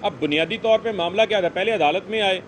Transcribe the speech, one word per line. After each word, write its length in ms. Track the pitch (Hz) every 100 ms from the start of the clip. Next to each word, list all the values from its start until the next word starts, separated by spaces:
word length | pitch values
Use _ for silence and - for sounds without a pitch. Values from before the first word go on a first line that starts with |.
अब 140 | 202 151
बुनियादी 360 | 151 151 165 220
तौर 200 | 226 220
पे 140 | 220
मामला 300 | 208 170 190 220
क्या 160 | 208
था, 60 | 175
पहले 220 | 165 208
अदालत 340 | 214 147 175 190
में 100 | 220
आए, 220 | 196 185